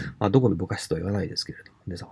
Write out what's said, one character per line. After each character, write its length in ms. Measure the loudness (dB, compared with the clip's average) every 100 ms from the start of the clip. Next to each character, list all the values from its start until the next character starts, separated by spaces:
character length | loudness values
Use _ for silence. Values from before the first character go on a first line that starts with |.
| -8 -2
ま 80 | 4
あ、 40 |
ど 120 | 6
こ 80 | 6
の 60 | 2
部 100 | -2
活 200 | -6 -2
と 100 | -2
は 40 |
言 100 | 0
わ 60 | 0
な 80 |
い 40 | -2
で 80 | -4
す 80 | -8
け 60 |
れ 60 | -12
ど 80 | -18
も。 60 | _ -10
で、 80 | -10
さ、 100 | -10